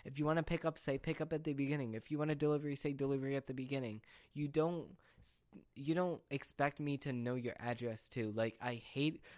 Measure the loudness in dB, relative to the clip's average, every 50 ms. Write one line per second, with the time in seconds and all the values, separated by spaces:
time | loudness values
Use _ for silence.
0 | -12 -10 -4 0 2 4 4 4 4 2 0 2 2 0 -2 0 -2 -2 -2 0
1 | 0 -2 -2 0 0 -2 -2 -2 0 -2 0 0 2 0 2 0 0 -2 -4 -6
2 | -4 -4 -2 0 2 2 2 4 4 4 4 4 2 0 -2 -2 -2 -2 0 2
3 | 2 2 2 2 2 2 0 0 0 -2 -4 -6 -4 -2 -2 -2 -2 -2 -4 -8
4 | -10 -16 -20 -20 -20 -12 _ -2 -2 2 4 4 4 4 2 -2 -4 -8 -12 -20
5 | -20 -20 -20 -20 -20 -20 -20 -20 _ _ -20 -20 -20 _ _ -6 0 0 2 2
6 | 2 2 0 -4 -4 _ -4 -4 -4 -6 0 2 2 2 2 0 -2 -2 -2 0
7 | 0 -2 -2 0 0 0 0 0 -2 -4 -4 -4 -4 -4 -4 -2 -2 -4 -4 -6
8 | -10 -8 -4 -2 -2 0 2 2 0 0 0 -2 -4 -4 -4 -4 -8 -8 0 2
9 | 2 2 2 0 -10 -18 -20